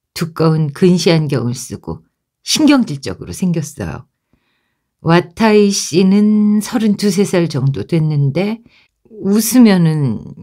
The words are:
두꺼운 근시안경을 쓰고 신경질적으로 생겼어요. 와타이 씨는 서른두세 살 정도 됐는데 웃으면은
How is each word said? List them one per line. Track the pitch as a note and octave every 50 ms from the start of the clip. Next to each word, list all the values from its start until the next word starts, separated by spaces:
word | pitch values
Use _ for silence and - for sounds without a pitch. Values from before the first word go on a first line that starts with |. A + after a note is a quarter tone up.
| _ _ -
두꺼운 | - E3+ E3 - - D#3+ E3 D#3 D#3 D#3+ D3 C#3+
근시안경을 | - G3 F3 F3+ F3 - G3 E3 D#3+ D#3 C#3 C#3+ B2+ A#2+ A#2+ A#2+
쓰고 | - - - - - - D#3+ E3 E3 _ _ _ _ _ _ _ _ _
신경질적으로 | - - - D#4 C#4 D4 C4+ A3+ - C#3+ C#3 - G#2 F#2 - - -
생겼어요. | E2+ - F#3+ F3+ E3 E3 C#3 - - - G2+ D#2+ D2 C#2+ - _ _ _ _ _ _ _ _ _ _ _ _ _ _ _ _ _ _ _
와타이 | - D#3+ E3 F3 F3 F3 - - A3+ A3 G#3+ G#3 G#3 G3+
씨는 | G3 G3 - - - F3 F#3+ F#3+ G3 G#3 G#3 G#3+ G#3+ G#3 G#3 G#3 G#3 G#3+
서른두세 | G3+ - - B3+ A3 G#3+ G3+ - G#3 G#3 F3 F#3+ G3+
살 | G#3 - F3+ E3+ D3+
정도 | - C#3 B2+ C3+ C3+ - G2+
됐는데 | - F3 E3 D#3 D#3 D3+ C#3+ C#3+ C#3 C3+ E3 G3 G#3 A3+ A3+ A#3 _ _ _ _ _ _ _ _ _
웃으면은 | A3+ G#3+ F#3 F#3+ G3+ A3 A3 - - B3+ A#3+ G#3+ F#3+ F3+ E3+ D#3+ D#3 D3+ C#3+ B2+ G#2+ - - - - -